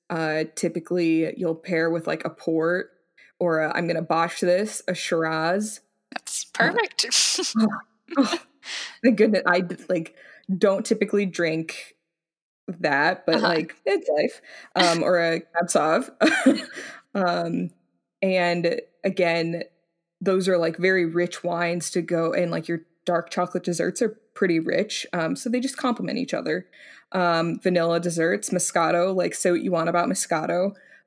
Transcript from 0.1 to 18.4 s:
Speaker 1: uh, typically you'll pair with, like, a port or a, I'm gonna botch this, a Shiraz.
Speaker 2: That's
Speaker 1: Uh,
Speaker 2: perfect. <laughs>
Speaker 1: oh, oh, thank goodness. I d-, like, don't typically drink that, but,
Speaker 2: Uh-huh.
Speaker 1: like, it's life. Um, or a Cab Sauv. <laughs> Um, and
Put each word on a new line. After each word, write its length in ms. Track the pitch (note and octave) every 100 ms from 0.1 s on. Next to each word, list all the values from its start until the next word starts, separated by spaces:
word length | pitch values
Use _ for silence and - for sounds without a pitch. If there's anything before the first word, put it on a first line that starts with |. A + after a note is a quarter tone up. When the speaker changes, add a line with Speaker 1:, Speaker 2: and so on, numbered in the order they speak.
Speaker 1:
uh, 340 | D#3+ D#3+ D#3 D#3
typically 760 | - E3+ E3+ - F3+ E3 D#3+ D#3+ -
you'll 160 | F3
pair 360 | E3 - E3 E3
with, 160 | E3 D#3+
like, 180 | D#3+
a 60 | D#3+
port 600 | - - D#3+ E3 F3+ - _ _ _ - _
or 220 | F3 D#3+
a, 100 | D#3
I'm 140 | - E3+
gonna 160 | E3
botch 380 | E3+ E3 E3+ -
this, 420 | F3+ F3+ G#3 - -
a 60 |
Shiraz. 840 | F3+ - E3 D#3+ D#3+ D#3+ G3 G#3+ - _ _ _
Speaker 2:
That's 340 | - - - - -
Speaker 1:
Uh, 140 | A#3+
Speaker 2:
perfect. 340 | A#4 G#4+ - A#3+ - - - -
<laughs> 40 | A3
Speaker 1:
oh, 80 | G#3+ - - _ _ D4
oh, 240 | B3 E4+ - _ - - - -
thank 140 | B3 G3+
goodness. 240 | G#3+ F#3+ F3+
I 140 | F3+
d-, 160 | F3+ F3 -
like, 280 | F3+ E3 - - - - F#3
don't 280 | G3+ G3
typically 420 | A3 G#3+ G#3 G3+ G3
drink 680 | E3 E3+ D#3+ D#3+ - - _ _ _ _ _ _ _ -
that, 580 | F3 D3+ C#3 D#3 F#3 -
but, 100 | -
Speaker 2:
Uh-huh. 120 | G#3+
Speaker 1:
like, 280 | E3 E3 -
it's 240 | - G4 -
life. 320 | - - - - - - -
Um, 260 | F3+ E3+
or 160 | D#3+ F3+
a 220 | E3+ E3
Cab 260 | - E3+ F3
Sauv. 1000 | - D#3 E3+ - - - F#5+ C4+ C#4+ - -
<laughs> 40 | - - _ G3+
Um, 540 | F3+ F3 E3+ F3 F3+ - _ _ _ _
and 580 | F#3+ F#3